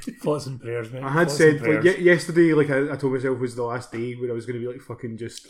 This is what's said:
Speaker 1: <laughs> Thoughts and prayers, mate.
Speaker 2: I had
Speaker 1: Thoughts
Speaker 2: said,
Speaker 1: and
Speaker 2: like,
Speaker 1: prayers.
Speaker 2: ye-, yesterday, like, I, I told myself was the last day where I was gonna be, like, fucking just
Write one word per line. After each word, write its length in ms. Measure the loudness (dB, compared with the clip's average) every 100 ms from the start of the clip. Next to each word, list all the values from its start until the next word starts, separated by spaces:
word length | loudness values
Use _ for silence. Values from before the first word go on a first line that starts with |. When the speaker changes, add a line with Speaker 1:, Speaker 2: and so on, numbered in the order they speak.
| -12
Speaker 1:
<laughs> 160 | -8
Thoughts 240 | -4 -4 -4
and 160 | -12
prayers, 280 | -8 -8 -8
mate. 100 | -8
Speaker 2:
I 60 | -4
had 160 | 0 2
Speaker 1:
Thoughts 100 | 4
Speaker 2:
said, 180 | 4 4
Speaker 1:
and 60 | 2
Speaker 2:
like, 140 | 4
Speaker 1:
prayers. 160 | 4 4
Speaker 2:
ye-, 60 | 4
yesterday, 480 | 4 2 4 4
like, 160 | 6 4
I, 240 | 2 0
I 20 | -2
told 160 | -2
myself 260 | -2 -2 -2
was 160 | -4
the 100 | -4
last 280 | -6 -6 -8
day 220 | -8 -8
where 160 | -6 -6
I 40 |
was 120 | -6 -6
gonna 140 | -8
be, 80 | -8
like, 120 | -10
fucking 380 | -14 -12 -10 -10
just 320 | -12 -12 -14